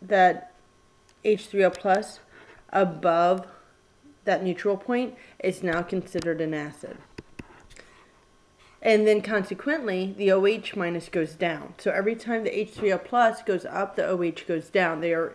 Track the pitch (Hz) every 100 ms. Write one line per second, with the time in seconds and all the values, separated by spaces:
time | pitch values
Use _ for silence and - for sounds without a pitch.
0 | 190 196 180 170 - - _ _ _ _
1 | _ _ 214 208 - 202 185 175 196 190
2 | 214 - - - - - - - 185 160
3 | 175 170 175 185 - - _ _ _ _
4 | - _ - 180 185 175 202 196 - 247
5 | 247 - - - 190 180 180 165 175 185
6 | 175 180 170 160 160 151 147 - - -
7 | - - - - - - - - - -
8 | - _ _ _ _ _ - - 220 214
9 | 214 208 202 214 190 190 285 311 233 185
10 | 190 196 202 190 196 220 - 208 170 170
11 | - 175 160 160 175 151 147 - 196 196
12 | 202 226 233 226 208 - 214 - 208 180
13 | - 247 226 226 - 180 - 185 196 -
14 | 160 185 170 160 - 165 156 196 175 160
15 | 170 165 165